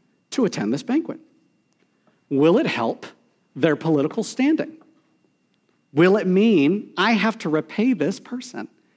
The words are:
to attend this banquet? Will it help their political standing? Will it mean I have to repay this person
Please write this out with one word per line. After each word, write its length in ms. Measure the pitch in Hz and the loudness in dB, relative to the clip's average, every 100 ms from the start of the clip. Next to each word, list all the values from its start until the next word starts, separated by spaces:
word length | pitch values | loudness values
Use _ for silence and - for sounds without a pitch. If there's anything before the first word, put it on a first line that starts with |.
| _ _ _ | _ _ _
to 120 | - | -2
attend 300 | 208 - 107 | -2 -2 -4
this 100 | 143 | -4
banquet? 380 | - 294 - - _ _ _ _ _ _ _ _ _ _ - | -2 -4 -4 -10 _ _ _ _ _ _ _ _ _ _ -4
Will 280 | 135 156 220 | 2 4 4
it 100 | 233 | 0
help 380 | 123 117 - - - _ _ _ - | -2 -4 -6 -12 -20 _ _ _ -2
their 220 | 160 143 | 0 0
political 460 | 160 147 147 - | 0 0 0 -4
standing? 520 | - - 269 320 - - _ _ _ _ _ _ _ _ _ _ _ | -6 -2 0 0 -4 -12 _ _ _ _ _ _ _ _ _ _ _
Will 240 | 135 180 208 | 2 4 4
it 100 | 185 | 2
mean 640 | 185 233 180 139 202 - - | 2 4 4 4 0 -4 -2
I 160 | 208 | 0
have 240 | 220 220 220 | 2 0 -2
to 100 | 165 | -2
repay 440 | 156 151 - 240 | -2 -2 -2 0
this 260 | 196 147 196 | 0 -2 -4
person 480 | - 247 - - - _ _ | -10 -14 -12 -14 -14 _ _